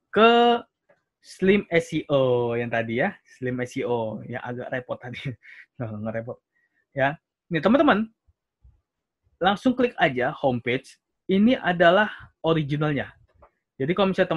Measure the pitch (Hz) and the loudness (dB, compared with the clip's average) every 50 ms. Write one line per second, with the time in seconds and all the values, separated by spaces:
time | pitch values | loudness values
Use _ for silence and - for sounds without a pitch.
0 | _ _ - 202 220 233 233 240 240 240 240 240 - _ _ _ _ _ _ _ | _ _ 2 4 4 6 6 4 4 4 2 0 -4 _ _ _ _ _ _ _
1 | _ _ _ _ _ - - - 185 190 208 202 - - 170 165 165 - 165 160 | _ _ _ _ _ -20 -8 -2 2 2 2 2 2 0 0 0 0 0 -6 -6
2 | - - 147 135 131 127 123 120 120 117 117 117 120 120 117 117 113 113 113 123 | -4 0 0 2 2 2 2 0 0 -2 -2 -4 -4 -4 -4 -4 -4 -2 -2 -2
3 | 160 202 - - _ _ - - 127 123 127 123 123 123 - 135 117 120 120 117 | -2 -2 -4 -8 _ _ -16 -10 -8 -6 -4 -6 -6 -8 -6 -6 -4 -4 -2 -4
4 | 110 107 107 123 123 - 117 - - 120 123 123 - - 135 127 - - 131 - | -4 -6 -8 -10 -12 -12 -12 -10 -10 -10 -10 -10 -10 -8 -8 -8 -8 -8 -12 -12
5 | - 127 123 - - 139 117 _ _ - - - - _ _ - 123 110 107 104 | -10 -14 -14 -10 -10 -10 -12 _ _ -20 -20 -20 -20 _ _ -12 -10 -10 -8 -8
6 | 107 113 110 113 113 123 - _ _ _ _ _ _ _ _ _ _ _ - 139 | -8 -8 -8 -8 -8 -10 -14 _ _ _ _ _ _ _ _ _ _ _ -4 -2
7 | 131 139 156 - _ _ _ _ _ - 170 156 - 190 240 294 311 285 196 208 | -2 -2 -2 -6 _ _ _ _ _ -4 -4 0 2 4 4 4 4 4 4 2
8 | 220 - _ _ _ _ _ _ _ _ _ _ _ - _ _ _ _ _ _ | 0 -6 _ _ _ _ _ _ _ _ _ _ _ -20 _ _ _ _ _ _
9 | _ _ _ _ _ _ _ - 165 190 202 - - 262 247 262 247 240 - - | _ _ _ _ _ _ _ -2 0 0 0 2 0 0 0 2 -2 -2 0 0
10 | 180 147 123 123 120 143 151 - - 135 123 117 - 120 123 135 - - - _ | 0 0 2 0 -2 -2 -4 -2 -2 -2 -2 0 -2 -2 -4 -4 -4 -10 -20 _
11 | _ _ _ _ _ - 190 196 208 240 262 - - 175 180 170 180 170 180 208 | _ _ _ _ _ 0 2 4 4 4 2 2 0 -2 0 4 4 6 6 4
12 | 214 208 - - - - _ _ - 160 165 156 147 131 147 147 156 151 147 127 | 2 0 -4 -16 -20 -20 _ _ -2 0 0 0 0 -2 -2 -2 -2 -2 -2 -4
13 | 104 - - _ _ _ _ _ - _ _ _ _ _ _ - 135 156 180 208 | -4 -8 -12 _ _ _ _ _ -20 _ _ _ _ _ _ -6 -4 -2 0 0
14 | 196 190 180 202 180 - 160 | 2 0 2 0 0 0 0